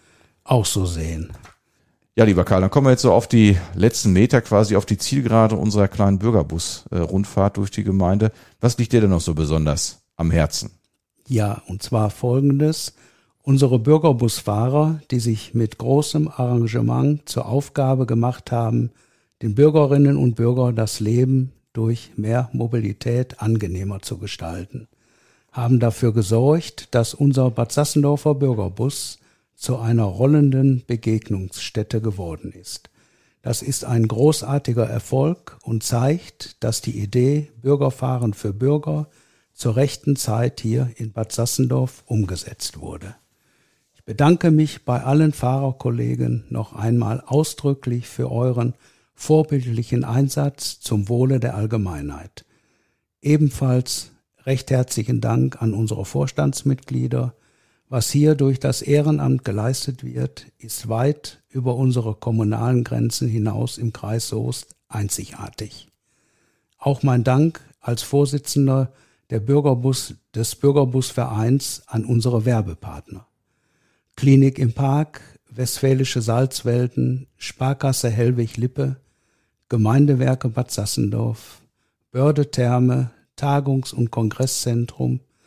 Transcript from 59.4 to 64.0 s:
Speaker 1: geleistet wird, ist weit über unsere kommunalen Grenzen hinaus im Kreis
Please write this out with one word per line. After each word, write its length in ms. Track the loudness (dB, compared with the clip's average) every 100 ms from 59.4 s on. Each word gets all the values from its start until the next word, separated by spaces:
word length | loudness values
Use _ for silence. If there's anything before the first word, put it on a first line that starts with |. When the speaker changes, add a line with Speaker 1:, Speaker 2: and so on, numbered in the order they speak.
| -2
Speaker 1:
geleistet 580 | -4 -2 -4 -6 -10
wird, 440 | -10 -6 -6 -8 -20 _
ist 300 | -14 -12 -6
weit 540 | 0 0 -2 -8 -20 _
über 260 | -6 -2 0
unsere 380 | 2 2 -2 -4
kommunalen 720 | -2 0 0 0 0 0 0
Grenzen 440 | -2 -2 -2 -2
hinaus 500 | -2 -2 -2 -6 -4
im 140 | -8
Kreis 360 | -6